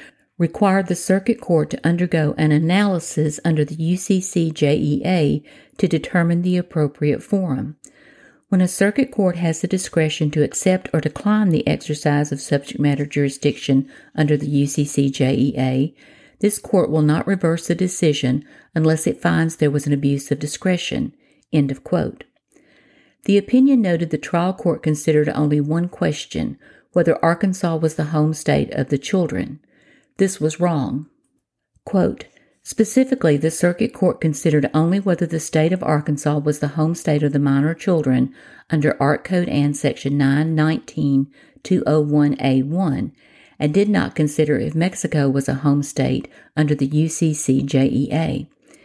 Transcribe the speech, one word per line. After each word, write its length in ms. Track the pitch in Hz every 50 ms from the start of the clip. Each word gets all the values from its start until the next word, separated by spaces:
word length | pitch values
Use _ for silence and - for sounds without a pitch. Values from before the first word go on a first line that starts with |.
| - - - _ _ _ _ -
require 460 | 175 165 - - 208 196 190 196 190
the 100 | 180 185
circuit 460 | 175 - - 185 196 196 - 226 -
court 280 | - - 175 160 151 151
to 160 | - - -
undergo 460 | 170 170 170 180 175 - 165 156 147 - -
an 140 | 156 151 151
analysis 880 | 151 165 160 175 196 208 202 190 170 160 - - - 151 160 147 - -
under 200 | 175 160 151 147
the 100 | 151 -
U 220 | 160 160 160 180
C 240 | 180 - - 196 185
C 320 | 185 - - 175 165 165 156
J 240 | - 151 143 147
E 260 | - - 147 147 - -
A 380 | - 185 180 156 143 151 151 - - - - - _ _ -
to 100 | - 175
determine 540 | - 160 156 - - 180 170 170 170 170 175
the 140 | 180 180
appropriate 680 | 180 175 - - 165 151 143 147 - 151 147 139 - -
forum. 520 | - - 196 190 175 135 131 - 147 151 - - - _ _ _ - - - - - _ _ _ _
When 120 | - 185
a 80 | 180 180
circuit 420 | - - 196 202 208 - 269 262
court 260 | - - 202 185 175
has 240 | 170 175 165 160 -
the 60 | - 175
discretion 600 | - 185 185 - - 170 160 156 156 - 160 147
to 140 | 147 156 147
accept 440 | - - - - 185 185 185 - - -
or 60 | 160
decline 500 | 156 160 - - - 208 214 214 214 190
the 160 | 160 151 -
exercise 640 | - 151 147 - - 151 147 - 156 143 147 147 147
of 100 | - -
subject 380 | - - 147 143 139 - - -
matter 260 | 147 147 143 139 147
jurisdiction 840 | 143 - 147 143 139 135 - - 147 - - - - 139 135 135 - - - - - -
under 220 | - 156 147 151
the 100 | 139 147
U 200 | 147 147 143 143
C 180 | 143 - - 143
C 260 | 147 - - 139 139
J 240 | 135 - 135 131 139
E 200 | - 131 135 - -
A, 360 | 131 131 131 127 135 160 - _ - - - - - - _ _
this 220 | - 208 208 -
court 280 | - - - 190 160 -
will 140 | 147 160 151
not 240 | 151 151 165 -
reverse 400 | - 196 185 190 165 165 170 -
the 80 | - 175
decision 720 | 170 185 185 - - - 160 147 151 - 127 127 147 - - - - - _ -
unless 320 | 160 156 156 160 156 - -
it 120 | - -
finds 360 | - 175 165 165 165 160 160
there 160 | - 156 147 139
was 160 | 147 143 147
an 40 | 147
abuse 380 | 139 143 139 143 139 139 -
of 80 | 151 147
discretion. 760 | 147 147 - - - 185 180 170 - - - - - - - _ _ _ _ _ _ _ -
End 200 | 160 143 135 135
of 100 | - -
quote. 400 | - - 170 160 - - - - - _ _ _ _ _ _ _ _ _ _ _ _ _ _ _ _ _ _ -
The 120 | - 196
opinion 460 | 202 196 - - 254 262 277 277 247 214
noted 280 | 185 175 165 170 160
the 80 | 156 151
trial 360 | - - - 170 170 185 185
court 300 | 185 - 180 160 - -
considered 440 | 160 156 147 - - 156 151 151 147
only 300 | - - 151 147 147 151
one 280 | 143 143 156 170 175 175
question, 680 | - - 180 165 151 - - - - - - - 139 - - - - - _ _ -
whether 300 | 180 170 - 160 - -
Arkansas 540 | 165 170 175 - 190 185 185 - 170 165
was 200 | 160 165 160 156
the 80 | - 156
home 280 | 151 156 151 151 156 160
state 400 | - - - 143 143 139 - -
of 160 | - 139 -
the 80 | -
children. 640 | 139 - - - 190 175 - - 92 - - 143 - _ _ _ _ _ _ _ _ _ _ _
This 240 | - 190 190 190 -
was 180 | 151 156 156 -
wrong. 480 | 175 175 170 151 131 - - 135 151 - _ _ _ _ _ _ _ _ _ _ _ _ _ _ _
Quote, 400 | - - 190 175 165 - - - - _ _ _ _ _ _ _
Specifically, 720 | - - - 220 214 - 254 262 262 269 262 - 165 147
the 140 | 143 151 160
circuit 420 | 156 - - 175 175 - 226 - -
court 280 | - - 180 - -
considered 500 | - 160 147 151 - 170 151 151 135 - -
only 240 | 156 160 170 180 202
whether 280 | 196 202 175 165 175
the 140 | 160 165 160
state 320 | - - - 160 156 165 185
of 100 | 180 185
Arkansas 560 | - 156 151 151 - 147 139 - 147 147 151
was 200 | 147 151 147 -
the 100 | - 147
home 260 | 143 160 156 160 170
state 280 | 165 - - 151 147 147
of 100 | 147 135
the 60 | 139
minor 360 | 143 143 135 139 143 156 165
children 600 | - - - 185 156 151 131 127 127 127 135 - - - - - - - -
under 320 | - 156 143 151 - -
Arc 240 | - 139 151 - -
Code 240 | - 190 180 175 -
Ann 260 | - 143 143 143 147
Section 440 | 143 - 151 151 - - 139 143 143
nine 360 | 143 135 135 147 156 160 160
nineteen 760 | 156 151 156 160 - - - - - 151 143 139 135 139 143 _ _ - _ _ - -
two 200 | - 185 185 -
oh 140 | - 151 156
one 360 | 151 147 147 147 147 143 139 -
A 220 | - 139 131 131 131
one, 500 | 139 156 180 190 170 135 - 95 85 - _ _ _ _ - - _ _ -
and 140 | 143 151 147
did 160 | 190 202 208
not 260 | 208 185 - - -
consider 440 | - 151 151 147 - 156 147 151 127
if 160 | - 151 151
Mexico 540 | 160 165 185 185 - - 160 - 156 139 139
was 200 | 135 139 135 -
a 60 | 135
home 280 | 135 143 143 143 147 143
state 460 | 143 - - 131 131 131 131 - - - - - _ _
under 180 | - 156 147 147
the 120 | 143 151
U 220 | 139 147 151 156 160
C 240 | - - 170 160 156
C 300 | 151 - - 131 135 139
J 240 | 139 - 131 135
E 220 | - - - 143 - -
A. 360 | 156 160 - 131 - 147 - _ _ _ _ - - _